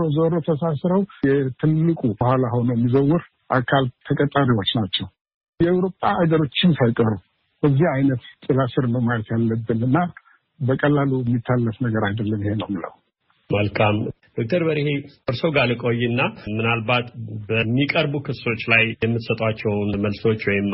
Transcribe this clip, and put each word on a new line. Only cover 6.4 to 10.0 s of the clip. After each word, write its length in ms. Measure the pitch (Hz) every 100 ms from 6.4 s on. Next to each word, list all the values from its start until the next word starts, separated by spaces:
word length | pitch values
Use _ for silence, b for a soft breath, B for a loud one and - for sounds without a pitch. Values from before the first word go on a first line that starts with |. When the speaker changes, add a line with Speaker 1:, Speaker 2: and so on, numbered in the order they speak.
| 151 - 185
Speaker 1:
ሳይቀሩ 380 | 151 120 117 110 101 - _ _ _
በዚህ 240 | 151 135 170
አይነት 360 | 135 139 127 B B
ጥላ 200 | - 131 131
ስር 180 | - 127
ነው 140 | 117
ማየት 260 | 117 120 107
ያለብን 520 | 117 113 113 113 117
እና 140 | 123 139